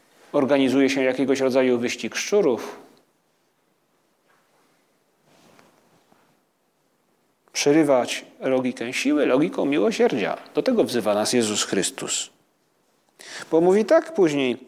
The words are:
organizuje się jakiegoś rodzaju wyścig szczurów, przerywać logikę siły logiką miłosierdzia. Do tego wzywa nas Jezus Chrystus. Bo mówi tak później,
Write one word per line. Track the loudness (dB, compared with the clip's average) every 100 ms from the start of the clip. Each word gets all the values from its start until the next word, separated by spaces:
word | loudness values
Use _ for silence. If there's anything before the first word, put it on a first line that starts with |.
| _ _ -6
organizuje | -2 0 2 2 2 2
się | 2
jakiegoś | -2 0 0 0
rodzaju | 0 2 2 0
wyścig | -2 -6 -8 -8
szczurów, | -2 0 2 0 -4 -14 -20 _ _ _ _ _ _ _ _ _ _ _ _ _ _ _ _ _ _ _ _ _ _ _ _ _ _ -20 _ _ _ _ _ _ _ _ _ _ _ _ _ _ _ _ _ _ _
przerywać | -2 2 4 4 2 0 -6 -12 -10
logikę | -2 -2 -2 -6 -8
siły | -4 -2 0 2
logiką | 2 0 -2
miłosierdzia. | -2 0 0 0 0 0 -4 -6 -6
Do | -4
tego | 0 0
wzywa | 0 -2 -2
nas | -2 0
Jezus | 0 0 -2
Chrystus. | -2 -2 -2 -6 -8 -8 -8 _ _ _ _ _ _ _ _ _ -20 -18 -2
Bo | 2
mówi | 4 4
tak | 4 2 2
później, | 0 0 2 -2 -4